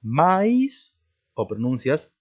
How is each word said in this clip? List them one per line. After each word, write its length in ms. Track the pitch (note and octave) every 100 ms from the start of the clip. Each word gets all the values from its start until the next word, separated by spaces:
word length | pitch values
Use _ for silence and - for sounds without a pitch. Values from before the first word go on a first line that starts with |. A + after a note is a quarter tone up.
maíz 920 | A2 C3 E3+ F#3 G#3 B3 C4+ - - _ _ _ _
o 120 | - G#2
pronuncias 680 | G#2+ B2 B2+ B2+ A#2+ - _